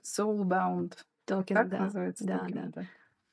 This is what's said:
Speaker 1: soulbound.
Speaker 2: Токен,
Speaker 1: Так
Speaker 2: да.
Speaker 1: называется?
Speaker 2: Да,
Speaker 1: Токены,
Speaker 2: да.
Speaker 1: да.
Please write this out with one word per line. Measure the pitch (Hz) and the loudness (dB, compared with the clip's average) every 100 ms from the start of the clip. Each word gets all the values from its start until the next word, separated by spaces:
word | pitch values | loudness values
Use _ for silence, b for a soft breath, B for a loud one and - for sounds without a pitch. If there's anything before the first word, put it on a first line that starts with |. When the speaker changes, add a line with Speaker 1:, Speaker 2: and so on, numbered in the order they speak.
Speaker 1:
soulbound. | - - 208 208 190 185 185 180 175 - - _ | -6 0 2 2 4 4 2 0 -2 -8 -20 _
Speaker 2:
Токен, | - 190 185 190 | -2 0 4 2
Speaker 1:
Так | 185 | 2
Speaker 2:
да. | 190 | 0
Speaker 1:
называется? | 196 202 180 185 196 | -2 0 -4 -2 -2
Speaker 2:
Да, | 185 | -2
Speaker 1:
Токены, | 180 - 180 | -2 -6 -6
Speaker 2:
да. | - | -8
Speaker 1:
да. | 185 b b b _ | -12 b b b _